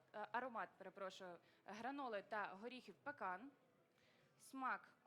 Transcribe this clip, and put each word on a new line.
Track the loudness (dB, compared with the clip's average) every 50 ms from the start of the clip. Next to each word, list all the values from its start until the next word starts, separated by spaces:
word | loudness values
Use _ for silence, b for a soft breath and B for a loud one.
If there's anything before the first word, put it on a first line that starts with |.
| -16 -8 -4
е, | -4 0 2
аромат, | 4 4 4 4 2 0 0 0 -2
перепрошую, | -8 -8 -8 -4 -2 -2 -2 -2 -4 -6 -6 -8 -8 B B B B B
граноли | -6 -4 0 0 0 0 2 2 2 2 0 0 2
та | 2 2 2
горіхів | 2 -2 -4 -4 -4 -4 -6 -8 -10 -12
пекан, | -4 -4 -4 0 2 2 2 2 2 -2 -6 -10 -14 -20 -20 -20 -20 -20 -20 B B B B B B B B B -20
смак | -14 -8 -2 2 4 4 4 2 0 -8 -18 -20 -12